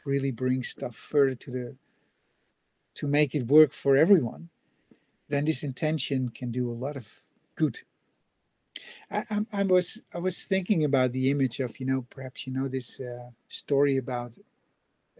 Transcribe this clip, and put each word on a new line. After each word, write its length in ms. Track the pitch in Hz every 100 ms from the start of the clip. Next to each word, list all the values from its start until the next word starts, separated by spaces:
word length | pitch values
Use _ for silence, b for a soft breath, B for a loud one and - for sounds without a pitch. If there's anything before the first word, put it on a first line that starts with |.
really 260 | 143 139 135
bring 320 | 120 127 127
stuff 320 | 123 - 131
further 400 | - - 147 135 127
to 140 | -
the, 260 | 127 123 123 _ _ _ _ _ _ _ _ _ _ _
to 120 | - 143
make 260 | 147 147
it 120 | 147 117
work 240 | 151 151
for 240 | - 139 135
everyone, 540 | 170 190 117 147 170 _ _ b b b b b -
then 160 | 143
this 180 | 147 147
intention 640 | 143 127 156 160 - 135 127
can 220 | - 123
do 200 | 123 120
a 40 |
lot 220 | 117 135 143
of 280 | 110 - _ _ _ -
good. 240 | 156 - - _ _ _ _ _ _ _ _ - B B B
I, 140 | 208 214
I, 100 | 214 220
I 100 | 202
was, 380 | 196 185 175 - -
I 40 | 175
was 260 | 180 180
thinking 400 | - 190 185 180
about 280 | 147 135 127
the 180 | 127 131
image 300 | 143 131 -
of, 200 | 127 -
you 60 | 135
know, 200 | 135 120
perhaps 360 | - 131 - -
you 60 |
know 160 | 131 135
this, 320 | 131 - -
uh, 300 | 123 123 123 120 -
story 480 | - - 139 143 135
about 400 | 127 123 120 - - _ _ _ _ _ _ -